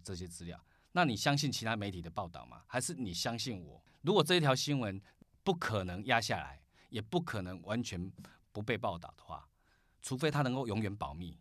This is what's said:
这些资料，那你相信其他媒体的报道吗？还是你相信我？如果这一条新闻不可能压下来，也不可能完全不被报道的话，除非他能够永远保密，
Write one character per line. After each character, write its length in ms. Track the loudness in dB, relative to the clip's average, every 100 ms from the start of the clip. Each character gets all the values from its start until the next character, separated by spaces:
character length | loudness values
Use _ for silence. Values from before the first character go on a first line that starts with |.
这 120 | -8 -8
些 120 | -8
资 180 | -10 -12
料， 160 | -14 -18 _ _
那 100 | 2
你 120 | 2 4
相 220 | 2 2
信 140 | 2
其 140 | 0 -2
他 100 | -2
媒 160 | -2
体 100 | -4
的 80 | -6
报 180 | -6 -6
道 160 | -10 -16
吗？ 180 | -20 -4
还 120 | -2
是 140 | -2
你 200 | -4 -4
相 240 | -2 -2 -2
信 220 | -4 -6
我？ 220 | -10 -18 _ _
如 120 | 4
果 100 | 6
这 120 | 8 6
一 40 |
条 160 | 6 4
新 240 | 4 0
闻 220 | 0 -4 -10 _ -20 _
不 100 | 0
可 300 | 2 2 0
能 220 | 0 -4 2
压 160 | 2
下 160 | 4 0
来， 240 | -2 -8 _ _ -10
也 120 | -8
不 200 | -2 -2
可 200 | 0 -4
能 200 | -4 -6
完 180 | -2 -2
全 280 | -2 -4 -6 -8 -20 -20 _
不 100 | -8
被 160 | -2 0
报 200 | 0 -4
道 160 | -8 -16
的 60 |
话， 240 | -12 -12 -12 _ _ _ _ _
除 160 | -6 0
非 120 | 2
他 120 | 2
能 120 | 2
够 140 | 0 0
永 140 | 0
远 140 | 0 -4
保 180 | -6
密， 240 | -6 -10 -12